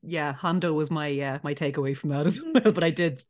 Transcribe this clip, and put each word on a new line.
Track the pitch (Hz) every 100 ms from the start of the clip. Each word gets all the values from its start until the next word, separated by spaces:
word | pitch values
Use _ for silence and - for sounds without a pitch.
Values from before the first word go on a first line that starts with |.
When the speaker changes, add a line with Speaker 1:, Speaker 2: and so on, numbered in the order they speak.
Speaker 1:
yeah, | 165 165 147
hondo | 131 175 180 170
was | 156 147
my, | 156 147 139
uh, | 139 139
my | 147
takeaway | 147 147 143 135
from | 139 151
that | 143
as | 151 247
Speaker 2:
Mm. | 320 277
Speaker 1:
well, | 214
but | 185
I | 165
did | 165 170 131